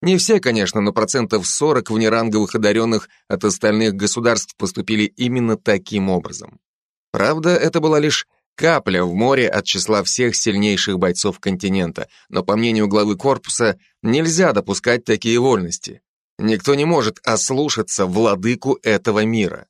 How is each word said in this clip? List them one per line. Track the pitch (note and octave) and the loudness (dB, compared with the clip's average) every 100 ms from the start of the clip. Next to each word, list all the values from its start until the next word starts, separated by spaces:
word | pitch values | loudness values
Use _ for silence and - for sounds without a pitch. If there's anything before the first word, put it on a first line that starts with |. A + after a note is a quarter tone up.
Не | E3+ F#3 | 2 2
все, | - G#3+ | 4 2
конечно, | B2+ A2+ F#2+ A2 | 2 0 0 0
но | G#2 | 0
процентов | G2+ G#2+ C3+ A2 A2 F2 | 0 0 0 0 -2 -2
сорок | - D3+ C3+ - | -2 0 0 0
внеранговых | A2 A2 A2+ A2+ G#2+ G2+ A#2 | 0 2 2 0 0 0 0
одаренных | G#2+ A2 A2+ A2 - _ _ | 2 2 2 -2 -4 _ _
от | G2+ | -2
остальных | G#2+ F#2 G#2+ G#2 A2+ | -2 0 0 2 0
государств | G2 G2+ - A#2 A2+ - - | 0 -4 0 0 0 -4 -8
поступили | G2 - F#2+ G#2+ | -8 -6 -4 0
именно | G#2 - B2 B2+ A#2 A2 | -2 -2 -4 0 -2 -2
таким | - G2+ F#2 G#2 F#2+ | 0 -2 0 -2 0
образом. | F#2 D#2+ D2+ - - _ _ _ _ _ | -2 -4 -14 -18 -20 _ _ _ _ _
Правда, | - G#2 D#3 D#3+ | -2 0 2 2
это | F3+ D3 E3 | 2 2 2
была | D#3 D3+ | 2 2
лишь | D3 - - _ _ - | 2 -2 -6 _ _ -2
капля | D#3+ D#3+ - F#2 | 2 2 0 0
в | F2+ | 0
море | F2 A#2+ C3+ A#2 | 2 2 4 2
от | - G2 | 0 -2
числа | G2 F2+ G#2 | -4 0 0
всех | F#2 - B2 A2 | 0 0 0 0
сильнейших | - G2+ G#2 G2 - F#2+ | -2 0 0 0 -2 0
бойцов | F#2 F2+ G#2 F2+ | 0 0 -4 -4
континента, | - F#2 G2 F#2+ E2+ - - _ _ | -6 -4 -2 -2 -2 -6 -12 _ _
но, | - | -6
по | F#2 G#2+ | -2 0
мнению | A#2 A2+ G#2 | 0 0 2
главы | G#2 G#2 G2 | 2 0 0
корпуса, | C#3 C3 - - A#2 G2 _ _ | 0 -2 -2 -2 0 -2 _ _
нельзя | A2 C3 E3 D#3+ F3+ | -2 0 0 2 2
допускать | G#2+ F#2+ G2 - A#2+ - | 2 -2 -4 0 -2 0
такие | G#2+ A2+ A#2 | -2 2 2
вольности. | B2+ A2+ F2 F2 - - _ _ _ _ | 2 2 -2 -8 -12 -18 _ _ _ _
Никто | G#2+ A2 - | -2 -2 0
не | C#3+ D3+ | 0 2
может | E3+ A2 A2 | 2 0 -4
ослушаться | - A2 - C3+ D3 - G#2 - F#2+ | -4 -2 -2 -2 -2 -2 -6 -2 -2
владыку | F#2 A2+ G2+ G2+ B2 C3 C#3 | 2 2 2 -2 -2 -2 -2
этого | - G2+ G#2 G#2 | 0 0 0 0
мира. | G#2+ A2+ F#2+ - - | 0 0 -2 -4 -18